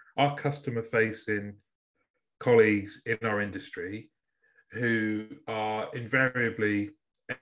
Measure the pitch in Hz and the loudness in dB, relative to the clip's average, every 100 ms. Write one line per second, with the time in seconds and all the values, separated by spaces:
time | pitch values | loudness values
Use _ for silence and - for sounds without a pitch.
0 | - - 143 143 147 143 - 117 113 117 | -10 2 2 2 -4 -4 -4 -4 0 2
1 | 110 107 - 104 101 101 _ _ _ _ | 2 0 -4 -4 -4 -12 _ _ _ _
2 | _ _ _ _ 127 117 110 104 101 - | _ _ _ _ 6 8 8 4 -2 -10
3 | - 113 113 104 101 95 - - 87 107 | -6 -4 -2 -2 -2 -6 -12 -10 -10 -10
4 | - _ _ _ _ _ _ 113 120 113 | -14 _ _ _ _ _ _ -4 0 0
5 | 110 107 107 - - 107 107 107 - 127 | 0 -2 -6 -14 -8 -4 -2 -4 -6 -8
6 | 113 135 131 127 117 - 107 104 101 - | -2 2 2 2 -2 0 0 0 -2 -10
7 | _ _ - 127 | _ _ -12 -12